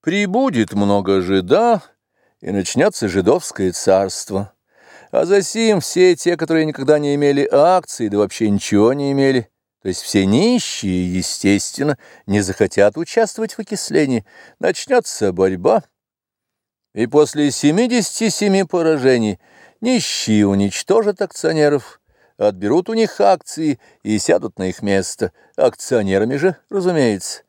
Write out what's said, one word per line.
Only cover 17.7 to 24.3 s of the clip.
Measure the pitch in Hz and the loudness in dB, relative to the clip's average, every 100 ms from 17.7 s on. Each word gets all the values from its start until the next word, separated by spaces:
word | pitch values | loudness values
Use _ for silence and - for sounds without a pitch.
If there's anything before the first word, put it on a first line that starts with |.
| 175 240 247 190 - 226 | 2 2 0 -2 -2 -2
семи | - 208 196 | 0 2 2
поражений | 185 180 160 151 131 123 107 95 _ _ - _ | 0 0 0 2 4 2 0 -4 _ _ -20 _
нищие | 226 247 - - - 107 101 | -2 -2 -2 -6 0 2 4
уничтожат | 98 101 - - 208 208 196 | 2 -2 -4 0 2 2 -2
акционеров, | 196 - 160 160 147 143 - - _ _ _ - | -8 -4 -2 2 2 0 -4 -20 _ _ _ -2
отберут | 104 92 101 156 185 | -2 0 0 0 0
у | |
них | 226 220 - | -2 -2 2
акции | 202 185 - - 160 131 _ _ | 2 2 -2 -6 -4 -4 _ _
и | - 107 | -4 -2
сядут | - | 2